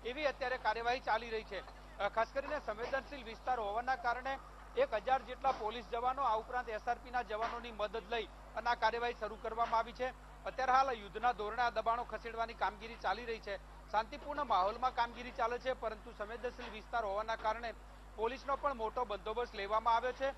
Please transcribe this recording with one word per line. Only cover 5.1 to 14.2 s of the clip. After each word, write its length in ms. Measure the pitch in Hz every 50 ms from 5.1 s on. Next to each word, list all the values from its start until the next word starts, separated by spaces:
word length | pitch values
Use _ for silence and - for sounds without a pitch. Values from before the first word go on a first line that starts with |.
| 262 262
જેટલા 300 | 233 220 254 - - 269
પોલીસ 320 | 247 240 220 214 226 240 233 -
જવાનો, 300 | 220 233 240 254 262 269
આ 140 | 277 240 220
ઉપરાંત 320 | 220 220 - 254 247 247 240
એસ 200 | 220 208 - 247
આર 100 | 240 233
પીના 240 | - 247 240 247
જવાનોની 500 | 240 - 214 208 226 226 233 233 233 240
મદદ 300 | 220 208 208 208 190 226 180 196
લઈ 180 | 233 233 208 - - - - - -
અને 140 | 226 226 240
આ 40 | 240
કાર્યવાહી 400 | - 233 220 220 233 240 240 240 -
શરૂ 160 | 220 208 220 185
કરવામાં 360 | 190 226 220 226 233 226 226 226
આવી 140 | 226 233
છે. 160 | - - 254 254 247 - - - - - -
અત્યારે 280 | 190 - - 254 254
હાલ 180 | 247 262 269 269
યુદ્ધના 420 | 247 226 202 196 165 214 226 247
ધોરણે 300 | 240 185 208 208 214 240
આ 80 | 247 233
દબાણો 340 | 202 220 214 233 226 240 226
ખસેડવાની 500 | - 220 214 - 233 220 226 226 220 233
કામગીરી 400 | - 208 190 208 196 214 226 233
ચાલી 300 | 226 - 196 196 220 247
રહી 140 | 233 226 220
છે. 180 | - 208 196 185 - - - - - -
શાંતિપૂર્ણ 540 | - 208 226 - 294 285